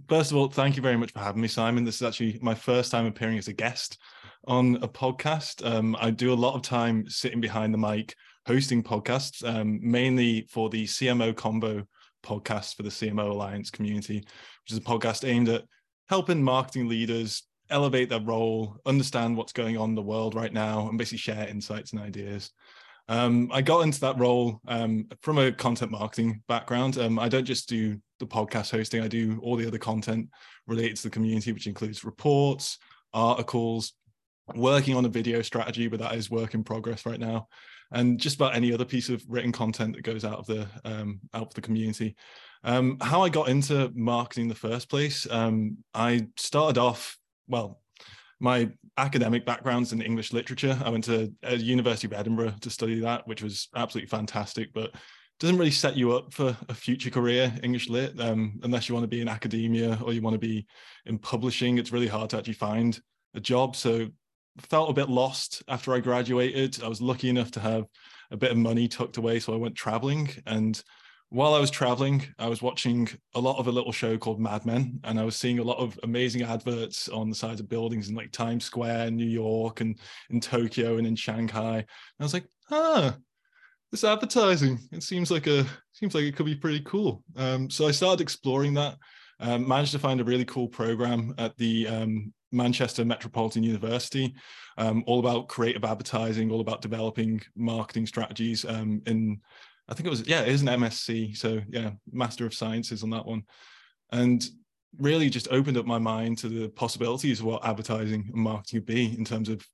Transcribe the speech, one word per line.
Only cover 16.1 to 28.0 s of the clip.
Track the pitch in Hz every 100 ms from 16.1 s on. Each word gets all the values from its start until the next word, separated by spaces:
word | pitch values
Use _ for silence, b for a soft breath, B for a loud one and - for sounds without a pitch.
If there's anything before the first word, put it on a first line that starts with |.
| 190 185 165
marketing | 135 127 131 135 117
leaders | 113 117 117 110 - - _ -
elevate | 143 143 127 123
their | 117
role, | 110 113 113 110 107 104 -
understand | 139 135 123 117 113
what's | -
going | - 113 113
on | 110
in | 110
the |
world | 101 113 110
right | 110 113
now, | 110 107 107 107
and | 113
basically | 117 117
share | - 107 104
insights | 104 - 107 -
and | 107
ideas. | 104 98 101 101 - _ B B B B -
Um, | 117 120 120 120
I | 135
got | 139 170
into | 156 143
that | 135 127
role, | 123 123 120 110 -
um, | 117 113 110 107 -
from | 151 151
a | 131
content | - 127 117 110
marketing | 107 110 - 113 110 -
background. | 117 - 120 131 131
Um, | 117 110
I | 117
don't | 131 127
just | 123 -
do | 117 110 101